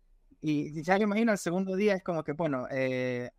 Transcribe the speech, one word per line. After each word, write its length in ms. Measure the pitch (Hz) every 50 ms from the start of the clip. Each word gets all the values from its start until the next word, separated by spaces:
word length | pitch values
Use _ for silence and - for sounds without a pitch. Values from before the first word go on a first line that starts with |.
| _ _ _ _ _ _ - _
Y 440 | - 156 151 143 147 156 147 165 147
ya 160 | 175 190 196
me 60 | 220
imagino 260 | 208 196 220 233 233
el 80 | 208 -
segundo 360 | - 170 170 190 196 190 185
día 200 | 185 208 208 196
es 80 | 180 -
como 200 | - 170 156 151
que, 100 | - 147
bueno, 340 | 156 170 156 139 127 123 -
eh, 640 | 139 131 131 131 127 127 127 127 123 120 123 123 -